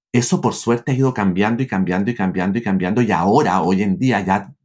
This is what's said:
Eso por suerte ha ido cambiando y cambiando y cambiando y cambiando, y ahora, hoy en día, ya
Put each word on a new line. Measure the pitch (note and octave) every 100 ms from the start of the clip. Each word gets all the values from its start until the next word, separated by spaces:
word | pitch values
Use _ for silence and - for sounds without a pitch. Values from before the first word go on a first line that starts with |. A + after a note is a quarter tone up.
| _
Eso | B2 A#2+ F3+
por | A2+
suerte | - - A#2 -
ha |
ido | C3 C3+
cambiando | B2+ G2 F2+ G#2+ A#2
y | C3
cambiando | G2 F#2 F#2 G2+
y |
cambiando | A#2 F#2+ F#2+ F#2 G#2
y |
cambiando, | G#2 F#2+ F#2 B2
y | A2
ahora, | E2+ F2+ B2+ F#2+ F#2
hoy | E2 F#2+
en | G2+ F2+
día, | C3 G#2
ya | F#2+ G2 - -